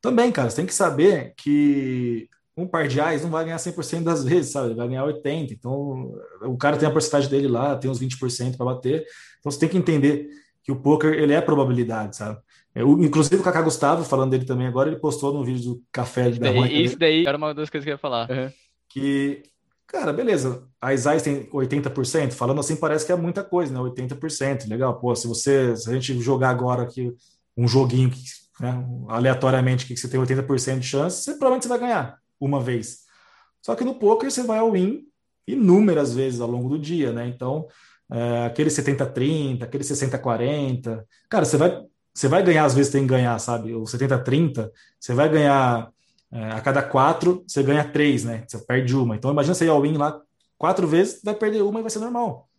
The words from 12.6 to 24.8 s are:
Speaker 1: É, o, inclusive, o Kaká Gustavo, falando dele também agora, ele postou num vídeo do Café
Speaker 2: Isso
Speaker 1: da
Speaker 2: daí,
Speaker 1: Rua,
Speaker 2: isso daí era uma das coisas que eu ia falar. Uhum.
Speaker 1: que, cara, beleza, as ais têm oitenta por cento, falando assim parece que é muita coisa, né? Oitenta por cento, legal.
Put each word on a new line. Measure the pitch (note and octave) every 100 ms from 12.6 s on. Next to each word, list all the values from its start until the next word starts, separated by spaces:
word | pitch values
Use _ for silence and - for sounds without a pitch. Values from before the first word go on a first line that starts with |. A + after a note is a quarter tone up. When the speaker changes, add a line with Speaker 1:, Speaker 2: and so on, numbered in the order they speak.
| _
Speaker 1:
É, | -
o, | A#2+ D#3
inclusive, | E3 D3 C#3+ F#3+
o |
Kaká | F#3 E3+
Gustavo, | E3 D#3 C#3+ E3
falando | E3 C3+ C3
dele | C3
também | B2+ B2+ B2+
agora, | B2 C#3
ele | -
postou | D3+ - C#3
num | C#3+
vídeo | B2 B2+ A#2+
do | A#2+ _
Café | - B2 - B2
Speaker 2:
Isso | A#2+
Speaker 1:
da | A#2+
Speaker 2:
daí, | B2
Speaker 1:
Rua, | B2
Speaker 2:
isso | D3 F3 -
daí | E3 D#3 E3
era | D3
uma | D3+
das | D3 D3+
coisas | D#3
que | C#3+
eu |
ia | C#3+
falar. | D3 A#2+ A#2
Uhum. | B2+ C3 C#3 _ _ _
Speaker 1:
que, | C3+ C#3 C#3 C#3 C#3+ _ _ _ _ _
cara, | G4 A3+
beleza, | D3 B3 F3+ C3 B2 - _
as | B2+ C3+ B2+
ais | D3
têm | D3 C#3 A#2+
oitenta | - C3 C#3+ C3+
por | C3 B2+
cento, | E3 C#3
falando | - A#2+ C#3+
assim | D3 D#3
parece | D#3+ D#3
que | D#3
é | F3+
muita | E3+ F3
coisa, | F#3+ F3+ D#3+
né? | C3
Oitenta | B2+ B2 B2+
por | C3 D#3+
cento, | - C3+ C3+ A2+
legal. | A2